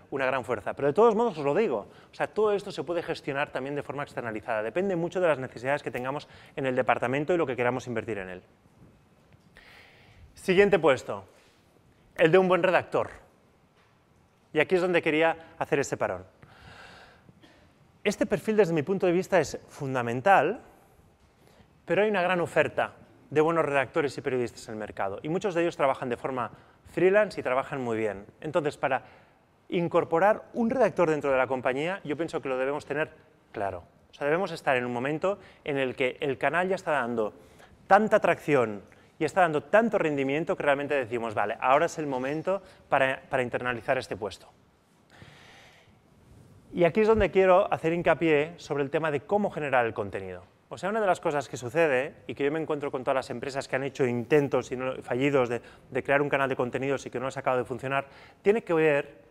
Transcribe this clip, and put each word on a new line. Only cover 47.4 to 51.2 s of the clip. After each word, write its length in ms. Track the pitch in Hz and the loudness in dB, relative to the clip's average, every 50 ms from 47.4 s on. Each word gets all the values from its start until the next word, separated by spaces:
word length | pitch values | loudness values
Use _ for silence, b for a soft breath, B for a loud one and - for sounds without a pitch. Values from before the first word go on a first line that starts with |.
| 190 185 180 185 208 - | 6 6 6 6 4 2
hacer 200 | 160 139 - 165 | 0 -2 0 -2
hincapié 640 | 170 175 165 180 160 - 170 160 156 143 147 165 170 - | -2 0 2 2 2 2 4 4 4 4 2 0 -6 -12
sobre 260 | - - 156 143 143 | -10 -6 -4 -4 -2
el 60 | 135 | -2
tema 200 | - 160 160 160 | -2 -2 -2 -2
de 100 | 147 143 | -4 -4
cómo 300 | - - 202 208 202 180 | -2 -2 0 0 0 -2
generar 360 | - 160 151 139 131 131 120 | -4 -6 -2 0 2 2 2
el 60 | 113 | 2
contenido. 520 | 107 - 104 98 - 104 95 92 92 90 90 - _ _ _ - | -2 -4 -6 -6 -8 -8 -10 -10 -12 -14 -16 -20 _ _ _ -16
O 60 | 147 123 | -12 -8
sea, 100 | - 185 | -6 -4
una 120 | 214 226 | -2 0
de 60 | 214 190 | 2 2
las 100 | 175 | 0
cosas 300 | - | 0